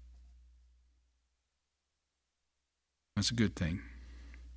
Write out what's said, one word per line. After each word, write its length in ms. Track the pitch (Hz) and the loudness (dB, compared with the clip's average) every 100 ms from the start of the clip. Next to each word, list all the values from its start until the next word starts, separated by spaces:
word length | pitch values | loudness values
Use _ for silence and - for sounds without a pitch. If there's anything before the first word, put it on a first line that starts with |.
| - - - - - - - - _ _ _ _ _ _ _ _ _ _ _ _ _ _ _ _ _ _ _ _ _ _ _ - | -20 -20 -20 -20 -20 -20 -20 -20 _ _ _ _ _ _ _ _ _ _ _ _ _ _ _ _ _ _ _ _ _ _ _ 2
That's 140 | 98 | 4
a 60 | 117 | 6
good 200 | 104 - | 4 4
thing. 280 | 80 92 - - - - - - - | 0 0 -4 -14 -16 -16 -16 -16 -16